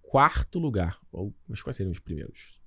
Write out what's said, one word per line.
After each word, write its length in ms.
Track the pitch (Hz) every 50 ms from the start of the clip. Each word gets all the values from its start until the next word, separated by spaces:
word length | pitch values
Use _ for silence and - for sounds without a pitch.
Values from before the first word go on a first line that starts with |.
| -
quarto 560 | - - 135 139 - - - - - - 180
lugar." 400 | 165 147 113 95 87 85 - - - - -
Ou, 200 | 87 95 104 - - - -
mas 140 | 113 - -
quais 140 | - -
seriam 160 | - 98 95 87
os 80 | -
primeiros? 580 | - - 85 73 - - - - - - - - -